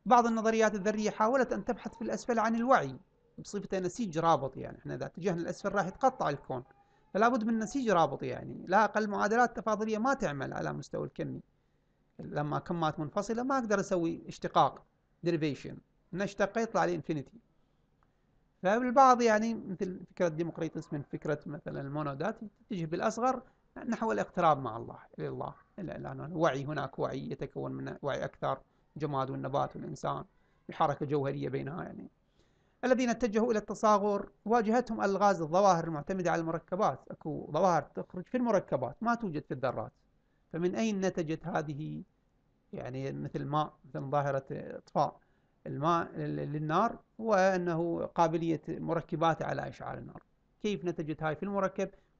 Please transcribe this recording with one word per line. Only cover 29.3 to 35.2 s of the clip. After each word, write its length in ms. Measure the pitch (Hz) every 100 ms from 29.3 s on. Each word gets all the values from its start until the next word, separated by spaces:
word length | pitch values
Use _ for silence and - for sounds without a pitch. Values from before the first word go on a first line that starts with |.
| 135 135 139 135 -
والإنسان، 480 | 151 147 - 143 - _ _ _ -
بحركة 360 | - 156 139 143
جوهرية 440 | 147 139 143 139
بينها 340 | 135 135 165
يعني. 260 | - 185 - _ _ _ _ _ _ _
الذين 260 | 247 254 247
اتجهوا 420 | 233 240 208 240
إلى 80 | 214
التصاغر 680 | 208 208 220 208 208 202 - _ 202
واجهتهم 560 | 240 214 233 247 220
ألغاز 400 | 202 196